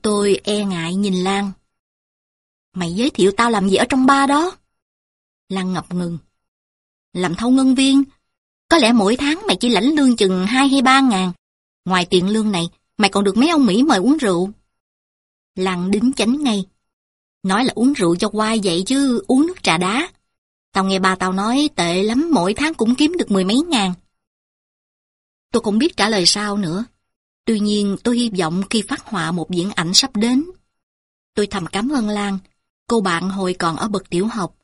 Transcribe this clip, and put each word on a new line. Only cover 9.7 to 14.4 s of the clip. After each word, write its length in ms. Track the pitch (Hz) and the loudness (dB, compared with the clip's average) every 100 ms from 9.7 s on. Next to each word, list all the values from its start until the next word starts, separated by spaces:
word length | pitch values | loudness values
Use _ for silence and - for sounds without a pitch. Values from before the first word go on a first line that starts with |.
| 214 240 311 | 2 2 4
lương 200 | 269 233 | 4 4
chừng 300 | 196 185 190 | 2 0 0
hai 220 | 254 277 | 2 2
hay 140 | 269 | 2
ba 200 | 240 262 | 4 4
ngàn. 300 | 269 196 185 175 _ _ _ _ - | 4 2 -2 -6 _ _ _ _ -2
Ngoài 200 | 185 175 | -2 2
tiền 200 | 185 185 | 2 2
lương 220 | 214 214 | 0 0
này, 180 | 185 170 _ _ - | -2 -6 _ _ -2
mày 120 | 202 | 0
còn 140 | 202 | 2
được 140 | 196 196 | 0 2
mấy 120 | 294 | 2
ông 160 | 320 247 | 4 2
Mỹ 180 | 190 | 4
mời 160 | 302 220 | 2 2
uống 180 | 202 311 | 2 2
rượu." 320 | 233 170 | 2 0